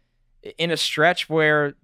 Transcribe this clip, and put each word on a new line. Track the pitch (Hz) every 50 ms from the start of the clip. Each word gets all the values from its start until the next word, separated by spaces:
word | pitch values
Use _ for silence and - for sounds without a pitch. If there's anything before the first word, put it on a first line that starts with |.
| _ _ _ _ _ _ _ _ - 107 - -
in | 165 170
a | 160
stretch | 147 - - - 156 151 170 175 - - -
where | 156 160 156 156 151 151 147 143 143 -